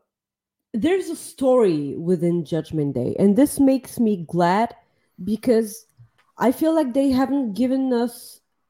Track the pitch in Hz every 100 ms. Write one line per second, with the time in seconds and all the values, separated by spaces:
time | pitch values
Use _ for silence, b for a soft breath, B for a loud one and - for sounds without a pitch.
0 | _ _ _ _ _ _ _ 220 294 381
1 | 330 320 - - 269 254 202 151 139 -
2 | 170 175 170 175 143 160 160 156 143 127
3 | 123 - 202 202 294 - 269 269 - -
4 | 220 190 160 170 170 202 233 - _ _
5 | _ - 185 220 262 220 214 - - _
6 | - _ _ - 240 - 320 320 262 269
7 | 277 254 262 277 233 190 254 269 262 240
8 | 240 - - - _ _